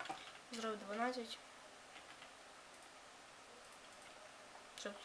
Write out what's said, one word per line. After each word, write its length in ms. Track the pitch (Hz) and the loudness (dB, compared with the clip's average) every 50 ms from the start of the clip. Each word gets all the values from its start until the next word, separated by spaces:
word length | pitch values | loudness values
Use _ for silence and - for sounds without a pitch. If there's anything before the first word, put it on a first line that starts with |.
| - - - - - - - - - - | 2 2 2 0 0 -4 -6 -6 -4 -2
Зробив 260 | 240 233 220 220 214 202 | 2 6 6 6 6 6
дванадцять. 600 | 202 196 208 220 233 254 254 254 226 220 - - - - - - - - - - - - - - - - - - - - - - - - - - - - - - - - - - - - - - - - - - - - 240 240 - - - - - - - - - - - - - - - - - - - - - - - | 4 4 8 8 10 8 8 6 4 2 2 -2 -4 -8 -10 -10 -10 -10 -10 -10 -10 -8 -8 -8 -8 -8 -8 -8 -8 -8 -8 -8 -10 -8 -8 -8 -10 -10 -10 -10 -10 -10 -10 -10 -10 -10 -10 -10 -10 -10 -10 -10 -10 -10 -8 -8 -8 -8 -8 -8 -8 -8 -8 -8 -8 -8 -8 -8 -8 -8 -8 -8 -8 -8 -8 -8 -8 -6 -2
Все 140 | - - 208 | 0 0 0
тут 120 | 208 - | 0 -2